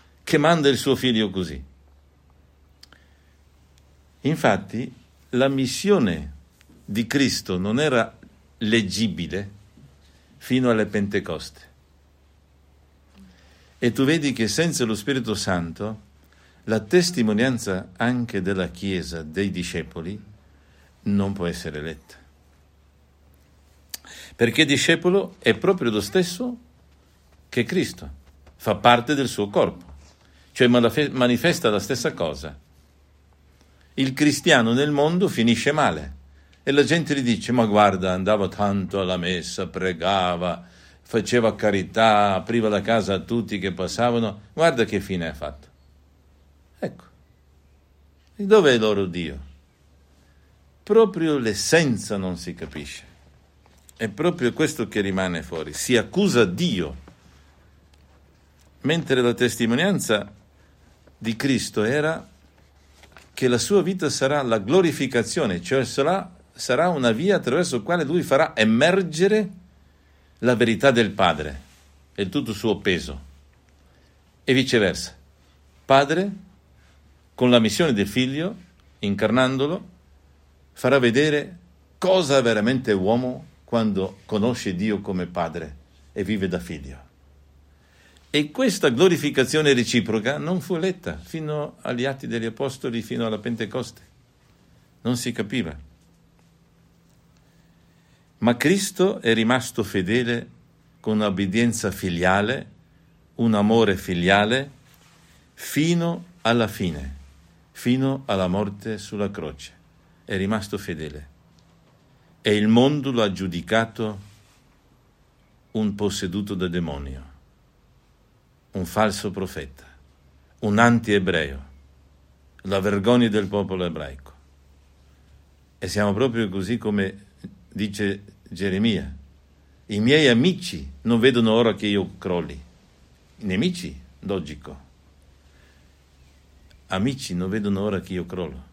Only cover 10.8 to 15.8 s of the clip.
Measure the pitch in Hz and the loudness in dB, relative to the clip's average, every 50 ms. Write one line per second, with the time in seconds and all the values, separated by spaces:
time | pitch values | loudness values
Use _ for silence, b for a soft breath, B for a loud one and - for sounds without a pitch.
10.8 | 104 98 104 107 101 98 107 98 - - 82 73 - - - - - - _ _ | 0 0 -2 -2 -2 -2 -2 -4 -4 -4 -8 -10 -10 -14 -18 -20 -20 -20 _ _
11.8 | _ _ _ _ _ _ _ _ _ _ _ _ _ _ _ _ _ _ _ _ | _ _ _ _ _ _ _ _ _ _ _ _ _ _ _ _ _ _ _ _
12.8 | _ _ _ _ _ _ _ - b b b b b b b b b b b b | _ _ _ _ _ _ _ -20 b b b b b b b b b b b b
13.8 | - 120 - - 135 135 160 165 143 139 120 - 113 101 - - 165 170 147 - | -2 0 2 2 2 2 2 2 2 0 0 0 -2 -2 0 0 0 0 0 0
14.8 | 123 110 107 98 - 143 135 131 117 113 104 - - 101 92 87 85 82 82 - | -2 -2 -2 -4 -2 -2 -2 -2 -2 -4 -4 -4 -2 -2 -2 -2 -2 -6 -8 -8